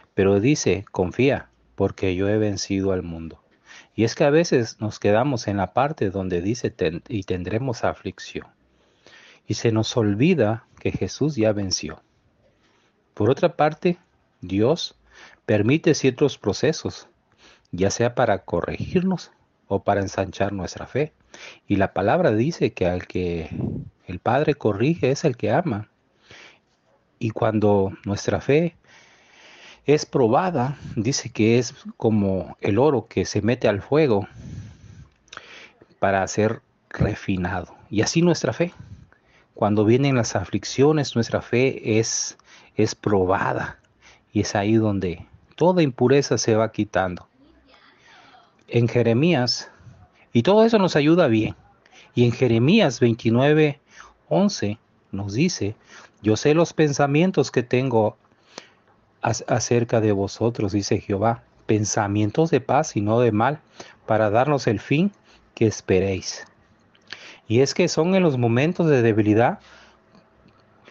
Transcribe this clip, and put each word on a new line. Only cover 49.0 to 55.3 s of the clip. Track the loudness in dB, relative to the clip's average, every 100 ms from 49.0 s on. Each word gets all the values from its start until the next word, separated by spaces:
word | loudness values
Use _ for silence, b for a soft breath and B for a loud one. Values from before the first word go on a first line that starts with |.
| 2 4 4 2 0 -4 -8 -20 -20 -20 -20 _ b
y | 0
todo | 4 6
eso | 6 4
nos | 2
ayuda | 2 4 4 4
bien. | 2 0 -6 -18 _ _ b b
Y | 2 2
en |
Jeremías | 2 2 4 4 4 4 4
veintinueve | 2 2 2 2 4 4 2 0 _ B B B -4
once | 0 0 0 -6 -6 _ _ _
nos | -8 -6